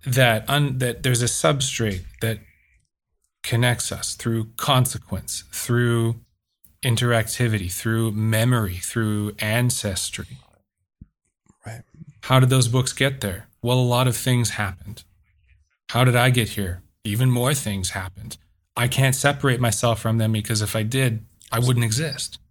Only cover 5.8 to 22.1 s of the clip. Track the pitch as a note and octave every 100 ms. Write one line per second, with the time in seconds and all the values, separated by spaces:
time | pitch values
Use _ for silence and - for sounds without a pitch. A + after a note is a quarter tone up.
5.8 | A#2+ A#2 A2+ A2+ _ _ _ _ _ _
6.8 | B2+ A2+ A#2+ A#2 A2 - B2 G#2+ F2 -
7.8 | A#2 A2+ A2+ G#2 A2 A2 A#2 B2 G#2 F2+
8.8 | - A#2+ A2 G#2 G#2 G2+ G#2+ A2+ B2 -
9.8 | G#2 F#2 - - - C3 _ _ _ _
10.8 | _ _ - _ _ _ _ _ - A#2
11.8 | - - - - - C3 B2+ C3 A2+ B2+
12.8 | B2+ - C3+ C#3 G#2 F#2+ - _ A#2+ B2+
13.8 | B2 A#2+ B2+ A2+ - B2 A2+ - G#2 F#2+
14.8 | - - - _ _ _ _ _ _ _
15.8 | - A#2+ B2+ B2 B2+ B2+ G#2+ - F#2+ F2
16.8 | - _ A2 G#2 C3 B2 B2 C#3+ G#2+ G2
17.8 | F#2 G2 F#2 F#2+ A2+ - _ _ _ -
18.8 | A#2+ B2+ C3 C3 C#3+ C#3+ C#3+ A#2+ A#2+ G#2+
19.8 | A#2+ A2 A2+ A2+ A2 A2 G2+ A2 G#2+ A2+
20.8 | G#2+ C3 C3 A2 - _ - A#2 B2 B2
21.8 | A#2 A2 D#3+